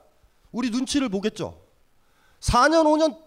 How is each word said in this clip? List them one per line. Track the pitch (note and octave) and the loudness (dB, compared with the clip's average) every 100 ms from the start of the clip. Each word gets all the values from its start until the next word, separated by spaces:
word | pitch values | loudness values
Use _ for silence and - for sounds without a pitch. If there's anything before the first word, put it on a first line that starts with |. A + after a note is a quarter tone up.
| _ _ _ _ _ | _ _ _ _ _
우리 | G#3 B3 | -8 -6
눈치를 | A3+ B3+ D4 C4+ | -4 -4 -4 -4
보겠죠. | F#3+ G#3 - A#2+ D#2+ _ _ _ _ _ _ _ _ | -4 -6 -6 -12 -14 _ _ _ _ _ _ _ _
사 | - A#3+ C#4 | -2 2 4
년, | E4 D4+ | 4 4
오 | D4+ | 2
년 | D#4 - | 0 -2